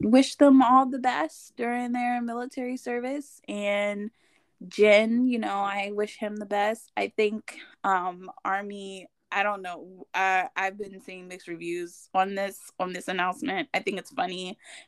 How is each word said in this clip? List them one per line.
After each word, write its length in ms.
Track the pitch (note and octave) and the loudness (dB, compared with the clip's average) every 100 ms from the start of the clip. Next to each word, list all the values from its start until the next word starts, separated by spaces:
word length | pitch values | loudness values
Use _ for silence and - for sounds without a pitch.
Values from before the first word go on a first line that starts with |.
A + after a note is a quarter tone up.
wish 340 | G#3 B3+ C4+ - | 4 6 6 6
them 260 | C#4+ C4+ | 8 10
all 240 | A#3+ C4 C4 | 8 6 4
the 140 | C4+ | 0
best 560 | B3 C4 D#4+ - - - | -2 0 -4 -8 -18 -6
during 380 | A#3 A#3+ B3 | -4 -2 -4
their 280 | B3 B3 B3 | -2 -2 -2
military 560 | A#3+ A#3 B3 - B3 B3+ | -4 -6 -8 -8 -6 -6
service. 640 | - A#3+ B3 C#4+ C#4+ - - | -6 -6 -4 -6 -10 -16 -10
And 640 | G3+ G3+ G3+ G3+ G3+ G#3 - _ _ _ _ F3+ | -6 -2 0 -2 -4 -8 -12 _ _ _ _ -10
Jin, 600 | - G#3 G#3 A3 A#3 B3+ | 4 8 8 6 2 2
you 120 | A#3 | 0
know, 160 | G#3+ G3 | -2 -2
I 360 | G3 G3+ G3+ | -2 -2 -4
wish 240 | G3+ G#3 - | -4 -4 -4
him 200 | G#3 G#3 | -8 -8
the 80 | G3+ | -4
best. 460 | G3+ G#3 A3 - - | -2 0 -2 -8 -4
I 100 | G3+ | -4
think, 480 | - G#3+ G#3+ - - - _ | 0 0 0 -10 -18 -20 _
um, 460 | G3+ F#3+ F3+ F3+ F#3 - | -2 0 -2 -6 -12 -10
Army, 640 | G3 G3 G3+ G3+ G3 F#3+ F3 _ _ | -4 -4 -4 -10 -12 -14 -16 _ _
I 120 | G3+ | -2
don't 180 | G#3 G3+ | 0 -2
know. 460 | F#3 E3+ F3 F#3 - | -8 -12 -14 -20 -8
Uh, 320 | F#3 F#3+ F#3 F3 - | 0 2 2 0 -4
I've 220 | F#3+ G3+ | -4 -6
been 220 | F#3+ F#3+ | -12 -14
seeing 260 | - F#3 F3+ | -16 -16 -14
mixed 200 | F3+ - | -16 -12
reviews 600 | E3+ E3+ F3 F3 - - | -10 -8 -8 -8 -14 -4
on 220 | F#3+ F#3+ G3 | 0 0 -2
this, 240 | G3 G3 - - | -6 -8 -14 -8
on 140 | F#3 | -6
this 140 | F3+ F#3 | -6 -6
announcement. 640 | F#3 F3+ F3+ - F#3+ D#3+ | -2 -2 -4 -6 -6 -4
I 60 | F#3 | -4
think 180 | G3+ F#3 | -4 -6
it's 140 | - | -8
funny 460 | - F3+ F3+ F#3 G3+ - - | -6 -6 -6 -10 -12 -18 -20